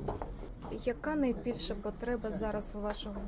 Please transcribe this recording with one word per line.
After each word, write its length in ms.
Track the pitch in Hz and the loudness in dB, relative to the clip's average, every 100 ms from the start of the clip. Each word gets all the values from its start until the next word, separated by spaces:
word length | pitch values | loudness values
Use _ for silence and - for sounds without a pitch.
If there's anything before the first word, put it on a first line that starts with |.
| 139 - - - - - - 220 | 0 -2 -4 -4 -8 -8 -6 -2
Яка 300 | 254 240 302 | 0 0 2
найбільша 600 | 302 262 - 240 233 - | 4 4 4 0 0 0
потреба 560 | 208 208 208 240 240 220 | 0 -2 -2 0 0 0
зараз 440 | 196 220 208 214 208 | 0 2 2 0 -2
у 20 | |
вашому 340 | 208 208 214 202 | 0 0 -2 -4